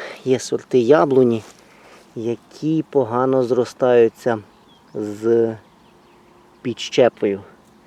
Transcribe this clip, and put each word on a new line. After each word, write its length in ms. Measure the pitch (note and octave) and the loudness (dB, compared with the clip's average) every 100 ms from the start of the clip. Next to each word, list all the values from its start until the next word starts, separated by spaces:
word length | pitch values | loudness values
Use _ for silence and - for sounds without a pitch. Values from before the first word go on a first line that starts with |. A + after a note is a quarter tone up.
| - - - | -16 -10 -4
є 140 | B2+ | -4
сорти 400 | - B2+ - B2+ | -2 -8 -2 0
яблуні, 640 | A#2 D3+ E3+ C3 B2+ A2+ G#2 - _ _ - - _ - | 4 4 4 2 2 0 -6 -20 _ _ -20 -20 _ -10
які 680 | A2+ A2+ _ - D3+ D#3+ D3+ | -8 -8 _ -10 -4 -4 -2
погано 540 | C#3+ A#2 A#2+ C3 C3 | -2 -2 -2 0 0
зростаються 960 | B2 B2 A#2+ - B2+ A#2+ A2+ - - A2+ G2+ _ _ _ _ | 0 -2 -2 -2 2 4 4 0 -4 -4 -6 _ _ _ _
з 640 | - G#2 G#2 A2 A#2 A2+ A2 - _ _ _ _ _ _ _ _ _ | -10 -10 -6 0 0 0 -4 -16 _ _ _ _ _ _ _ _ _
підщепою. 800 | - A2 - - A#2+ - G#2+ G2 - - _ _ | -12 -10 -6 0 0 0 -4 -6 -10 -20 _ _